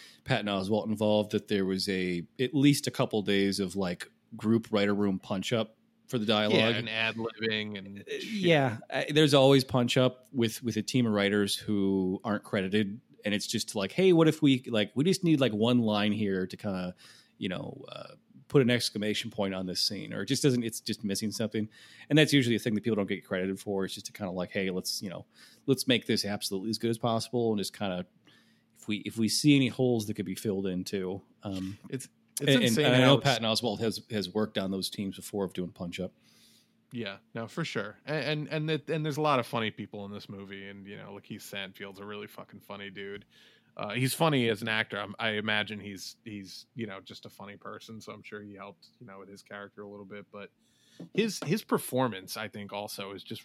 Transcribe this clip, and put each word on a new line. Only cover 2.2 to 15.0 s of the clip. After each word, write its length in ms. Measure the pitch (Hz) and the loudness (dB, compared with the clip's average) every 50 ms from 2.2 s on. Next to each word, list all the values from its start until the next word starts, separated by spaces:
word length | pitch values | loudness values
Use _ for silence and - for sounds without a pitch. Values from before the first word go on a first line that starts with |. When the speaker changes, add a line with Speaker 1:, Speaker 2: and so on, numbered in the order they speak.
| 80 - _ - | -4 -6 _ -4
Speaker 1:
at 140 | 127 - - | -2 0 2
least 320 | 135 135 143 143 143 - | 4 6 6 6 4 2
a 40 | 127 | -2
couple 300 | - - 127 110 - 107 | -2 -2 0 0 0 0
days 360 | 92 101 101 98 98 98 95 101 | 0 2 4 4 4 2 2 0
of, 160 | 98 90 90 | -2 -2 -2
like, 320 | 98 95 87 90 - - - _ _ _ _ - | -2 -2 -2 -2 -6 -8 -16 _ _ _ _ -10
group 320 | 110 107 110 113 113 113 - | -4 0 2 2 2 2 0
writer 240 | 107 101 101 101 104 | 0 2 2 2 2
room 240 | 101 104 101 95 95 | 2 2 2 0 0
punch 340 | - - 101 95 92 - | -2 -4 -4 -4 -2 0
up 240 | 123 110 110 - _ _ _ _ _ _ _ | 0 0 0 -2 _ _ _ _ _ _ _
for 120 | - - 120 | -6 -4 -2
the 80 | 107 | 2
dialogue. 320 | 110 107 104 107 104 110 110 | 2 4 4 4 4 4 4
Speaker 2:
Yeah, 100 | 110 117 | 4 4
and 200 | 117 110 117 110 | 2 0 -2 -2
ad-libbing 880 | 110 113 113 113 110 113 113 113 - 104 110 110 110 107 104 107 104 98 | -2 0 0 0 0 -2 -4 -6 -4 -4 -2 -2 -2 -2 -2 -4 -8 -10
and 200 | 92 101 101 101 | -10 -12 -14 -14
Speaker 1:
Uh, 20 | - - | -10 -8
Speaker 2:
shit. 140 | - - - | -8 -8 -6
Speaker 1:
yeah, 520 | 214 226 202 180 175 165 143 135 123 110 113 - - | -6 -4 0 4 4 6 6 4 2 0 -4 -8 -6
I, 140 | - 135 143 - | -4 -4 -2 0
there's 240 | 151 151 156 143 143 | 4 4 6 8 8
always 300 | 139 131 139 139 135 123 | 8 10 10 8 8 6
punch 320 | - - 127 120 120 - | 4 2 2 2 2 4
up 320 | 135 127 127 - - - _ | 4 4 4 2 -2 -12 _
with, 300 | - 131 117 107 - - | 0 2 2 2 0 -2
with 140 | 127 120 110 | -4 -2 -2
a 60 | 110 | -2
team 240 | 104 - - 127 120 | -2 0 2 2 2
of 60 | 113 | 4
writers 440 | 104 101 101 101 104 104 101 101 - | 4 4 4 4 4 4 2 2 0
who 640 | - - 107 107 101 98 98 98 95 92 92 95 - | -2 -2 -2 0 2 2 2 2 2 2 0 -2 -2
aren't 220 | - 110 104 104 - | -2 -2 -2 -2 -2
credited, 560 | - - 101 95 95 98 107 107 98 101 127 - _ - - - | -2 -2 -2 0 2 2 2 0 0 -4 -10 -14 _ -14 -8 -4
and 80 | 104 | -2
it's 140 | 104 98 - | -2 -2 -2
just 280 | - - 107 - - - | -2 -4 -4 -4 -4 -4
like, 160 | 107 98 95 | -4 -4 -2
"Hey, 220 | - - 190 190 | 2 4 6 8
what 160 | 175 160 165 156 | 8 8 8 6
if 140 | - - | 6 6
we, 200 | 151 139 131 127 - | 6 6 6 4 2
like, 260 | - 113 107 104 - - | 0 0 2 2 2 0
we 80 | 127 | 0